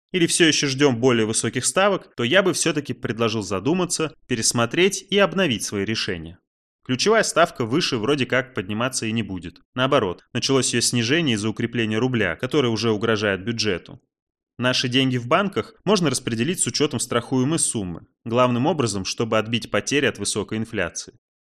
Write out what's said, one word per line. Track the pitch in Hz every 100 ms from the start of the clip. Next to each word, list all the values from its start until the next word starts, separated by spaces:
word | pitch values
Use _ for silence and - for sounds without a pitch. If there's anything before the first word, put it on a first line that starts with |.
| _
или | 185 170
всё | - 160
ещё | 143 143
ждём | 131 143 117
более | 131 117 110
высоких | 110 117 123 -
ставок, | 185 202 185 -
то | -
я | 120 185
бы | 185
всё-таки | - 165 151 143
предложил | 120 117 113 113 110
задуматься, | 98 98 117 185 175 - 156 - -
пересмотреть | 117 110 120 117 160 196 - -
и | 196
обновить | 185 170 175 104
свои | - 101
решения. | 98 113 - 85 80 85 _ _ _ _
Ключевая | - 123 202 220
ставка | - 160 165 -
выше | 113 151 - 120
вроде | 110 147
как | 120 127 127
подниматься | - 95 107 131 127 113
и |
не | 113
будет. | 95 92 82 - _
Наоборот, | 123 135 143 98 85 _
началось | 113 - 135 123
её | 120
снижение | - 123 113 165 151
из-за | 110 110
укрепления | 104 117 120 110 110
рубля, | 131 120 92 80
которое | 127 151 120
уже | 107 113
угрожает | 104 113 107 104 95
бюджету. | 101 117 107 85 - 90 _ _ _ _ _ -
Наши | 123 123 127
деньги | 127 131 127
в | 120
банках | 165 196 - - -
можно | 180 208 156
распределить | - - 113 135 185
с | 131
учётом | - 147 120
страхуемой | - 120 - 131 131 160
суммы, | - 117 90 82 - _
главным | 117 120 123 120 147
образом, | 160 117 98 95
чтобы | - 113 110
отбить | 107 117 -
потери | 104 - 139 123
от | 98
высокой | 98 107 92 110
инфляции. | 110 104 85 - - - _ _ _